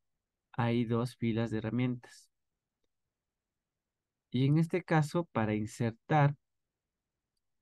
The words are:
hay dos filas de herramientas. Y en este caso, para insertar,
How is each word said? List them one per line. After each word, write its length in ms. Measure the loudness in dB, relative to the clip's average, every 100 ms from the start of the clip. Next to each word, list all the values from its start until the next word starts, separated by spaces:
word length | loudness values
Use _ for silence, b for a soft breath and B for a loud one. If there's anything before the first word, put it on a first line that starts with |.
| _ _ _ _ _
hay 320 | -2 0 0
dos 320 | 0 0 -2 -4
filas 340 | -2 0 -2
de 80 | -4
herramientas. 720 | -4 -2 -2 -4 -10 -20 -20 _ _ _ _ _ _ _ _ _ _ _ _ _ _ _ _ _ _ _ _
Y 160 | 0
en 140 | 2 2
este 240 | 2 -2
caso, 420 | 0 0 2 -2 -4
para 280 | -2 0
insertar, 800 | -2 -4 -4 -4 -4 0 2 2 0 _ _ _ _ _ _ _ _ _ _ _ _